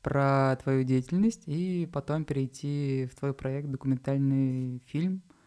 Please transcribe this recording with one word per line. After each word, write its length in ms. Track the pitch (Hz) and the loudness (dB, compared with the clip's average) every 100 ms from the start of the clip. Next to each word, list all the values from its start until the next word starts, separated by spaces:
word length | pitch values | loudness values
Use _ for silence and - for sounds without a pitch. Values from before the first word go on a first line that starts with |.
про 560 | - 139 139 135 135 131 | -2 2 4 4 2 2
твою 220 | - 135 | 0 2
деятельность, 600 | 131 131 127 180 220 - - | 2 2 2 2 2 0 -4
и 420 | 151 185 180 165 | -4 -2 -2 -2
потом 340 | 147 - 151 151 | -4 -2 -2 -2
перейти 840 | 139 131 - 143 143 143 135 127 | -2 -2 -4 -4 -2 0 -2 -2
в 40 | - | -4
твой 160 | 139 | -6
проект, 360 | 135 135 135 147 | -4 -4 -4 -4
документальный 1120 | 131 135 131 135 139 139 135 131 131 127 123 - | -4 0 0 0 2 2 4 2 0 -4 -6 -6
фильм, 360 | 147 180 190 - _ | -2 -2 -2 -8 _